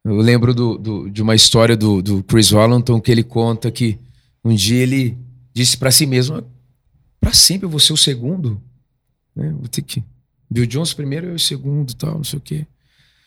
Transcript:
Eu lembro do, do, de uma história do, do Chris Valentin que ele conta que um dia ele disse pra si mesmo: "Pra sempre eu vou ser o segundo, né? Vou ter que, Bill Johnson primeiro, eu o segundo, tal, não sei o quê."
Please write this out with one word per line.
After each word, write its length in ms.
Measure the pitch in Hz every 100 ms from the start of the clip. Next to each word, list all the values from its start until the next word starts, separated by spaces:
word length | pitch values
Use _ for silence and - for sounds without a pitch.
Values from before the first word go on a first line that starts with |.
Eu 120 | 110 104
lembro 360 | 117 120 120
do, 240 | 120 117 104
do, 320 | 104 101 92
de 140 | 104
uma 140 | 110 110
história 400 | - 117 113 113
do, 260 | 107 98
do 200 | 98 98
Chris 260 | - 113 95
Valentin 480 | 104 113 123 120 117
que 140 | 117
ele 100 | 117
conta 480 | 113 117 117 113 120
que 260 | - 120 101 - _ _ _
um 80 | 117
dia 300 | 110 98 123
ele 340 | 127 135 123 - - - _
disse 220 | - 127 -
pra 140 | 131
si 120 | 127 151
mesmo: 360 | 127 127 160 - - _ _ _ _ _ _
"Pra 120 | -
sempre 340 | - - 190 190
eu 40 |
vou 80 | 156
ser 120 | -
o 40 | 156
segundo, 640 | - 127 123 185 131 101 - _ _ _ _ _ _ -
né? 180 | 151 147
Vou 120 | 123
ter 140 | -
que, 200 | - - - _ _ _ -
Bill 160 | 117 120
Johnson 300 | 131 165 -
primeiro, 300 | 139 147 175
eu 60 |
o 40 | 170
segundo, 560 | - 139 135 147 135
tal, 200 | - 147 160
não 80 |
sei 140 | 147 147
o 40 |
quê." 240 | - 151 151 _ _ _ _ _